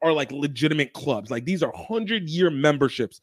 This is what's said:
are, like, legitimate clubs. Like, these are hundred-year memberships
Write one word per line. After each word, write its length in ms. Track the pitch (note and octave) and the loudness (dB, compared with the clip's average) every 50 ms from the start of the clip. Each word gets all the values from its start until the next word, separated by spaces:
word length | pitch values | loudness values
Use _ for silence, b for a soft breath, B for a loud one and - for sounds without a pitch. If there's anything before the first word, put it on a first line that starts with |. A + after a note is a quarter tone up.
are, 100 | D#3 E3 | 0 2
like, 200 | D#3+ D3+ C#3 - | 2 2 0 -2
legitimate 640 | C3+ C#3+ C#3+ D3 C#3 A#2 D3 D3+ D#3+ D3+ C#3 B2+ - | -4 -4 -4 -4 -2 0 0 2 2 2 0 -2 -4
clubs. 360 | - - D3 C#3 - G#2 G#2+ | -6 -4 -2 -2 -2 -4 -6
Like, 160 | B2 A#2+ B2 | -6 -6 -2
these 160 | D3 F#3+ F3 | -2 0 0
are 100 | D#3 B2 - | 0 -2 -2
hundred-year 760 | - - - A3+ A#3 A3+ F#3+ A3+ A3 F3 D#3 D#3 F3 F#3 E3+ | -8 -10 -6 -4 -4 -2 -2 -2 -4 -4 -4 0 2 4 4
memberships 720 | D3+ C3+ C#3+ D3+ D3 C#3 C#3 B2+ - - A#2 - - - | 4 4 4 4 4 4 2 0 2 -2 -4 -6 -6 -12